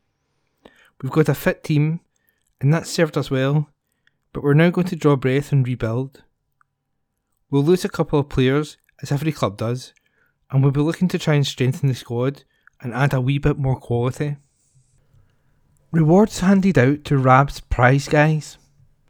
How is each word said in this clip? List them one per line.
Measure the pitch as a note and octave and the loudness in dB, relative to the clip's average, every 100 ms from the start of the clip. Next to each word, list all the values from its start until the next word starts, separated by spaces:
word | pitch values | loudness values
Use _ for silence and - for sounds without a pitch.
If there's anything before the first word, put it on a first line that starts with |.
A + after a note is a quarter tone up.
| _ _ _ _ _ _ - _ _ _ | _ _ _ _ _ _ -20 _ _ _
We've | C3 | -4
got | D#3+ D#3 | 0 0
a | C#3 | 0
fit | F#3+ - | -2 -4
team, | - D3+ D3+ E3 _ _ _ _ _ - | -2 0 0 -4 _ _ _ _ _ -4
and | C3+ | 0
that's | D#3+ - | 0 -2
served | - D#3+ D3+ | -2 -2 -2
us | C3+ | -4
well, | C3+ C3+ D3 D3 _ _ _ _ _ _ | -2 0 -2 -4 _ _ _ _ _ _
but | - | -6
we're | C#3+ | 2
now | C#3+ F3 | 4 4
going | E3+ D#3+ | 2 -2
to | D#3+ | 0
draw | D3+ C#3+ | 0 2
breath | C3+ C3+ C#3+ | 0 -2 0
and | C#3 B2 | 0 0
rebuild. | B2 A2+ A#2 C3+ - _ _ _ _ _ _ _ _ _ _ _ _ _ | -2 -4 -4 -6 -12 _ _ _ _ _ _ _ _ _ _ _ _ _
We'll | C#3 | 0
lose | D3 F3+ | 2 2
a | G3+ | 0
couple | - D#3 D3 | -6 -2 -2
of | C#3 | -2
players, | - B2+ C#3 D3+ - _ _ | 0 0 0 -4 -10 _ _
as | - | -6
every | C#3+ D#3 | -4 -4
club | D3 A#2 G#2 | -4 -4 -4
does, | A2 B2 - _ _ _ _ _ _ | -6 -6 -10 _ _ _ _ _ _
and | C#3 | 0
we'll | C#3 | 2
be | C#3 | 2
looking | D3+ E3 F3+ | -2 0 -2
to | F3+ | -2
try | - | 0
and | D3 C#3 | 0 0
strengthen | - B2+ C3 C#3 | -2 -2 0 -2
the | B2 | -4
squad | - A#2+ C3 C#3 _ _ _ _ | -6 -4 -4 -6 _ _ _ _
and | B2+ | -10
add | A2+ C#3 | -2 -2
a | C3 | 0
wee | B2+ C#3+ | -2 -2
bit | D3 D3 | -2 -2
more | C3+ B2+ | -2 -4
quality." | - A#2+ B2 - D3 C#3+ _ _ _ _ _ _ _ _ _ _ _ _ _ _ _ | -4 -4 -2 -4 -6 -8 _ _ _ _ _ _ _ _ _ _ _ _ _ _ _
Rewards | E3 D3+ F3+ A3 - | 0 4 4 4 2
handed | F3+ G3 F#3+ D3+ | 2 4 4 4
out | B2 D3 - | 2 2 0
to | C#3+ | 0
Rabs | C3 C3 C#3 - | 4 4 4 -4
prize | - - B2 C#3 C#3 | -6 2 4 2 2
guys. | D3+ D3+ D#3 - - _ _ _ _ _ | 2 2 0 -6 -18 _ _ _ _ _